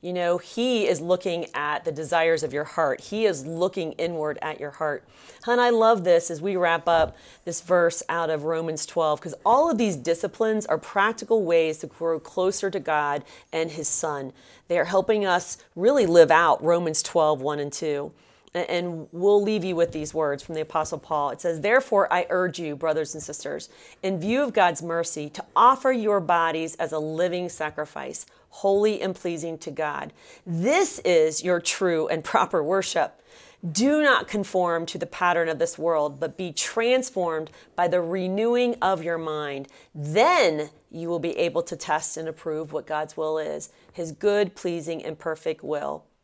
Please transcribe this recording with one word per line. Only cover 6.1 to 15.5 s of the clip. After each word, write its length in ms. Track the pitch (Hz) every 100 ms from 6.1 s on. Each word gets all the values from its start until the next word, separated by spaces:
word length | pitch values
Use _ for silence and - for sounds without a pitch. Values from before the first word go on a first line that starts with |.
| 170 170
as 120 | 165
we 120 | 180 185
wrap 300 | 175 170 -
up 300 | 165 160 - - -
this 160 | - 165
verse 400 | 175 180 170 170 -
out 180 | 170 165
of 140 | 156
Romans 400 | 151 160 165 160
twelve, 360 | - - 160 151
'cause 120 | 170 -
all 260 | - 240 330
of 80 | 240
these 180 | 226 160
disciplines 720 | 147 165 196 - 220 220 208
are 100 | 160
practical 640 | - 202 202 226 208 226
ways 340 | 180 170 160 156
to 80 | 156
grow 340 | - 165 160
closer 480 | 160 - 185 196 196
to 80 | 185
God 460 | 139 151 147 147 143 - _
and 180 | 165 160
his 180 | 156 147
Son. 440 | - 160 143 135 - - - _
They 100 | 175
are 60 |
helping 400 | 160 190 190 220
us 320 | 196 180 -